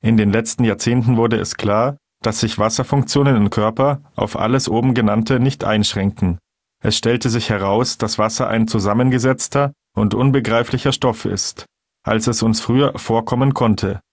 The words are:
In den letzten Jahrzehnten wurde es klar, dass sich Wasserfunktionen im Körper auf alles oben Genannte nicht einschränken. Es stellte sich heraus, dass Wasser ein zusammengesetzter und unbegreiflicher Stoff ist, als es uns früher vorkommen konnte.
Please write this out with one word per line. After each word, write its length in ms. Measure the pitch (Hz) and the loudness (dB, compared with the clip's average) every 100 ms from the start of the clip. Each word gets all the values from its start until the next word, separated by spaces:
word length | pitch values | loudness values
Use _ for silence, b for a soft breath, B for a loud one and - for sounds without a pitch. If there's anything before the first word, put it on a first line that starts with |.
In 140 | 113 113 | 4 4
den 160 | 101 | 4
letzten 320 | 110 113 - | 2 -2 0
Jahrzehnten 520 | 117 98 - 123 117 120 | 0 0 0 0 2 2
wurde 220 | 117 110 | 2 0
es 180 | 95 - | -4 -4
klar, 420 | 101 104 127 143 _ _ | 0 2 0 -4 _ _
dass 200 | 113 110 | -4 -2
sich 180 | 110 - | -4 0
Wasserfunktionen 760 | 107 110 127 143 - 143 143 123 | 0 0 0 0 0 2 4 4
im 140 | 101 | 2
Körper 500 | - 107 113 135 143 - - | 2 -2 0 0 -2 -8 -6
auf 200 | 107 - | -4 -2
alles 320 | 110 131 - | 0 0 0
oben 260 | 110 127 | 0 2
Genannte 460 | 123 110 104 113 131 | 2 2 0 0 2
nicht 240 | 131 - | 0 0
einschränken. 760 | - 107 104 101 98 - 92 87 _ _ _ _ | -2 0 0 0 -4 -2 -2 -2 _ _ _ _
Es 140 | 113 107 | -4 -2
stellte 340 | 117 120 123 | 0 0 -2
sich 180 | 113 - | -4 -2
heraus, 480 | 104 98 104 123 - | -2 0 0 0 -2
dass 220 | 110 - | -4 0
Wasser 300 | 107 110 123 | -2 0 -2
ein 180 | 113 113 | 0 0
zusammengesetzter 1040 | 113 98 107 127 127 127 127 - 143 143 - _ - | 0 0 2 2 2 0 0 -2 -2 -2 -4 _ -2
und 180 | 107 | 0
unbegreiflicher 760 | 107 135 135 110 117 120 131 143 | 2 2 2 2 0 0 -2 -2
Stoff 320 | 131 131 110 | 0 0 -2
ist, 400 | - 92 - - - _ _ _ | -4 -4 -6 -10 -20 _ _ _
als 240 | - 110 113 | -2 0 0
es 160 | 117 | 0
uns 180 | 113 110 | 0 0
früher 380 | - 123 143 110 | 0 2 2 -2
vorkommen 560 | - 113 113 123 135 | -2 -2 0 0 0
konnte. 460 | 135 117 101 98 98 _ | 2 2 2 -2 -6 _